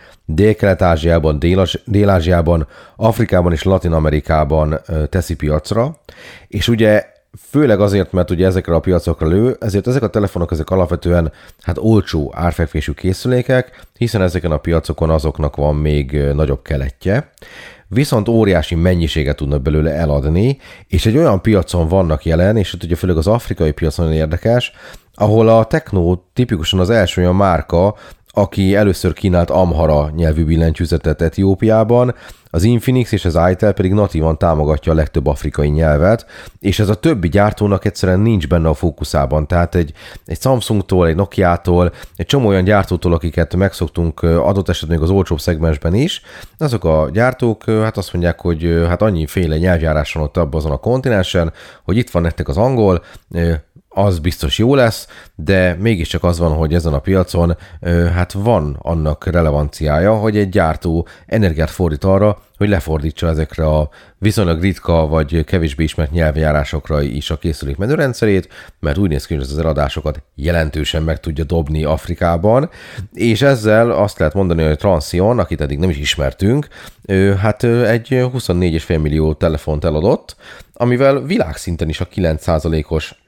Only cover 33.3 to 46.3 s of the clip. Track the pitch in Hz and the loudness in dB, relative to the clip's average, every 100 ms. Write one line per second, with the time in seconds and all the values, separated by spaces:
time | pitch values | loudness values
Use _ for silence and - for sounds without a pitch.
33.3 | 80 87 92 107 - 92 101 98 80 80 | 2 2 2 0 0 0 2 0 0 0
34.3 | 78 87 78 76 76 - 80 76 80 69 | 0 0 0 0 0 0 0 0 0 -2
35.3 | 71 76 - 73 76 80 73 87 113 - | -2 -4 -2 0 2 2 2 2 0 -4
36.3 | - - - 101 - 101 107 160 127 85 | -20 -20 -6 -2 0 0 0 0 0 0
37.3 | 98 104 - 104 98 104 - 92 92 110 | 2 2 0 0 0 -2 -2 0 2 2
38.3 | 107 73 85 80 78 87 - 76 76 69 | 2 2 0 2 0 -2 -4 -4 -2 0
39.3 | 76 76 87 87 90 76 - - - - | -2 0 0 0 0 -2 -6 -20 -20 -12
40.3 | 82 127 131 - 107 - 92 85 80 98 | -4 0 0 0 -2 0 2 2 2 -2
41.3 | - 90 87 - 87 87 - - - - | 0 2 2 2 2 2 -2 -14 -10 -2
42.3 | 143 113 95 92 104 95 90 90 82 85 | 2 2 2 2 2 0 -2 0 0 0
43.3 | 87 82 90 95 - 85 - 85 - 85 | -2 -2 0 -2 -2 -4 -2 -4 -2 0
44.3 | 82 71 98 92 85 78 82 80 98 90 | 2 2 0 -2 -4 -2 0 2 2 0
45.3 | 80 - 82 82 76 82 98 156 - - | -2 -2 0 0 0 0 0 0 -4 -14